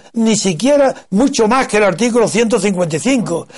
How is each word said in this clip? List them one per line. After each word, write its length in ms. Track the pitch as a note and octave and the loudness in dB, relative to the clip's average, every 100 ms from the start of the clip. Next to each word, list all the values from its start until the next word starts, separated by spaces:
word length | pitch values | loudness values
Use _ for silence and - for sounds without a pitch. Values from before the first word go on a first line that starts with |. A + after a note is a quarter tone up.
| - | -10
ni 200 | A#3 A3 | -2 0
siquiera 600 | G#3+ G3 D#3 B3+ D4 C4+ - - | 0 -2 -2 2 2 2 -2 -4
mucho 360 | F#3+ C4+ - A3 | 0 0 2 0
más 200 | B3+ B3+ | 0 0
que 80 | G#3 | 0
el 80 | |
artículo 420 | G#3 E3 A#3+ A#3 G3+ | 0 0 0 0 0
ciento 320 | E3 A#3 A3+ | 0 0 0
cincuenta 380 | G3 F3+ F3 D3+ | 0 -2 -2 -2
y 40 | |
cinco. 460 | A3+ C4+ D#3+ E3 - | -2 -2 -2 -6 -8